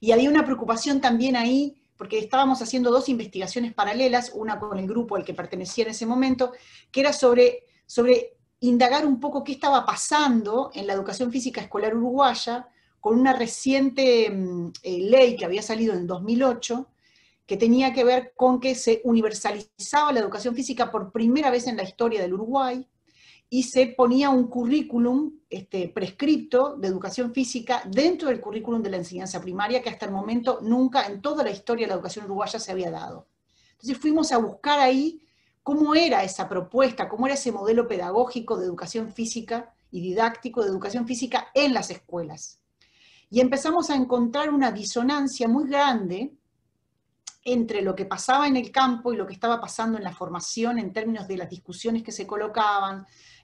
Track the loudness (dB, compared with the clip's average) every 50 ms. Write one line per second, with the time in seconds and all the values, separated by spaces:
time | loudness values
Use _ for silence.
0 | 2 4 6 6 6 6 6 4 4 2 0 -2 -2 -2 -2 0 0 0 0 2
1 | 2 2 2 2 2 2 2 2 2 2 2 2 2 0 -4 _ _ _ _ -16
2 | -8 -6 -4 -4 -2 0 2 4 4 4 2 0 -2 -2 -2 0 4 4 4 4
3 | 4 2 -2 -2 -4 -6 -8 -8 -8 -6 -4 -4 -4 -2 -2 -2 -2 0 0 2
4 | 2 2 2 0 0 -4 -8 -8 -6 -6 -6 -6 -6 -6 -6 -6 -4 -4 -2 -2
5 | -2 -2 -4 -4 -4 -6 -8 -10 -10 -8 -8 -10 -10 -4 -2 -2 -2 -2 -4 -4
6 | -4 -2 0 2 2 2 2 0 0 -2 -2 -8 -20 -20 -20 -20 _ _ 0 0
7 | 2 2 2 4 4 6 8 8 6 6 4 0 -8 _ _ _ _ -4 -2 2
8 | 4 6 6 4 2 -2 -10 _ _ _ _ _ 0 2 4 4 4 4 4 2
9 | 2 2 0 0 -2 -4 -4 -4 -6 -6 -6 -2 2 4 4 4 4 0 -2 -2
10 | -2 0 2 2 4 4 4 2 2 0 0 -2 -2 -2 -6 -6 -4 -2 -2 -2
11 | -4 -4 -4 -4 -4 -2 -2 -4 -4 -4 -6 -8 -8 -6 -4 -4 -2 0 0 0
12 | 0 0 2 2 4 2 2 0 -4 -6 -6 -6 -8 -12 _ _ _ _ _ _
13 | 0 2 4 4 4 4 4 2 -2 -4 -6 -4 0 0 2 2 2 0 2 2
14 | 4 6 6 6 4 2 0 -4 -4 -4 -4 -6 -8 -8 -10 -10 -8 -6 -4 -2
15 | 2 6 8 8 8 8 6 0 -4 -4 -4 -4 -4 -4 -2 0 0 0 0 0
16 | -2 -4 -6 -6 -2 0 0 2 2 2 0 -2 -4 -6 -6 -6 -6 -10 _ _
17 | _ _ _ _ _ _ _ _ _ -8 -2 2 4 6 6 6 4 2 2 2
18 | 4 4 4 2 0 -4 0 2 4 4 4 4 0 -2 -2 0 2 2 2 2
19 | 2 4 4 4 4 2 -2 -4 -4 -6 -6 -6 -8 -14 _ -14 -6 0 2 2
20 | 2 4 2 0 0 -2 -4 -6 -4 -4 -4 -4 -6 -4 -2 -2 -2 -2 -2 -6
21 | -6 -6 -2 0 2 4 4 4 4 2 2 0 0 -4 -4 -6 -6 -8 -4 -2
22 | 0 0 0 0 -2 -2 -4 -4 -4 -2 -2 0 0 -2 -4 -6 -10 -14 _ _
23 | _ _ _ _ _ _ -20 _ _ _ -2 -2 -2 2 4 2 2 4 4 2
24 | 4 4 4 4 4 4 4 4 2 0 -2 -4 0 0 0 0 0 0 0 0
25 | 2 2 2 0 -2 -4 -6 -12 _ _ -14 -14 -10 -8 -6 -6 -6 -6 -6 -6
26 | -6 -6 -4 -2 2 2 2 2 0 0 2 2 2 0 -2 -4 -4 -4 -2 -4
27 | -6 -6 -4 -4 -4 -2 -2 -2 -4 -2 -4 -6 -4 -4 -4 -4 -4 -2 0 2
28 | 2 2 2 0 0 -2 -2 -2 -6 -8 -10 -8 -6 -4 -4 -4 -2 -4 -4 -6
29 | -6 -8 -10 -10 -10 -8 -10 -10 -8 -8 -6 -4 -2 -2 -2 -2 -2 -6 -8 -8
30 | -8 -6 -6 -6 -4 -2 -4 -2 0 -2 -2 -2 0 0 2 2 2 2 2 0
31 | -2 -2 -6 -6 -6 -4 -2 -2 -2 -2 -4 -6 -4 -4 -2 -2 -2 -2 -4 -4
32 | -6 -8 -10 -12 -10 -6 -4 -4 -4 -4 -6 -8 -8 -8 -6 -6 -6 -6 -6 -8
33 | -10 -12 -14 -16 -18 _ _ _ _ _ _ _ _ _ _ _ -8 -8 -6 -2
34 | 0 2 2 2 2 2 2 0 0 0 -4 -4 -2 0 2 4 4 4 4 2
35 | 0 -2 -4 -8 _ _ _ _ _ _ _ _ -4 -2 0 2 2 4 4 4
36 | 4 4 2 2 0 -2 -4 -6 -6 -4 -4 -6 -6 -2 2 4 4 4 2 -2
37 | -6 -6 -4 -2 -2 -2 -2 -2 -4 -4 -4 -2 0 2 2 2 2 0 -2 -4
38 | -4 0 2 2 2 0 -2 -6 -6 -4 -4 -4 -4 -4 -6 -8 -10 -8 -8 -8
39 | -8 -8 -8 -8 -6 -6 -6 -8 -6 -6 -6 -6 -8 -10 _ _ _ _ -10 -8
40 | -6 -4 0 0 0 0 -2 -4 -10 -6 -2 -2 -2 0 -2 -4 -4 -6 -4 -4
41 | -4 -4 -6 -6 -4 -4 -4 -4 -4 -2 0 2 2 4 2 0 -2 -6 -10 -14
42 | -12 _ -8 -8 -8 -10 -12 -16 -18 -20 -20 _ _ _ _ _ _ _ _ _
43 | _ _ _ _ _ _ 2 2 4 4 2 0 0 0 0 0 0 0 0 0
44 | 0 0 0 0 0 0 0 -2 -2 0 2 2 2 0 -2 -4 -6 -6 -4 -2
45 | 0 0 0 0 -2 -4 -2 -2 0 2 2 2 0 0 2 2 2 2 2 0
46 | -2 -4 -6 -6 -8 -10 -12 _ _ _ _ _ _ _ _ _ _ _ _ _
47 | _ _ _ _ _ -20 -20 _ -6 -2 -2 0 -2 -2 -2 -2 -2 -2 -4 -4
48 | -6 -8 -8 -4 0 2 2 2 4 2 2 0 0 0 0 2 2 2 0 -2
49 | -4 -4 -4 -4 -6 -8 -8 -4 -2 -2 -2 -2 -4 -8 -8 -4 -4 -4 -4 -4
50 | -6 -10 -10 -10 -10 -8 -8 -8 -10 -8 -4 -2 -2 -2 -2 -2 -4 -4 -6 -4
51 | -4 -4 -4 -6 -6 -8 -8 -8 -8 -10 -12 -16 -16 -16 -14 -8 -4 -4 -4 -4
52 | -4 -8 -10 -12 -10 -8 -6 -6 -6 -4 -2 0 0 2 2 0 -2 -4 -6 -10
53 | -14 -18 _ _ _ -20 -20 _